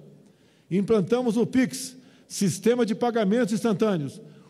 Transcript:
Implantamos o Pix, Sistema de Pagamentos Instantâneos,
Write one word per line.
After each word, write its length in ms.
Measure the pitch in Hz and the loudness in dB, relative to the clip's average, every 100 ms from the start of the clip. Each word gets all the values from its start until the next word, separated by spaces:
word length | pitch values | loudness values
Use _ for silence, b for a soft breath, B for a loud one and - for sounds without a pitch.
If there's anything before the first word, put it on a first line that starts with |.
| - - b b b b b | -20 -20 b b b b b
Implantamos 680 | 180 190 226 170 240 254 214 | -2 2 2 2 0 2 0
o 100 | 220 | 0
Pix, 500 | 262 233 - - - B B - | 2 0 -2 -12 -16 B B -16
Sistema 600 | - 196 - 220 247 214 | -2 -2 0 0 2 0
de 80 | |
Pagamentos 580 | 220 240 226 196 233 247 | 0 -2 0 2 2 0
Instantâneos, 680 | 214 233 196 220 180 135 - B B | 0 0 0 0 0 -4 -10 B B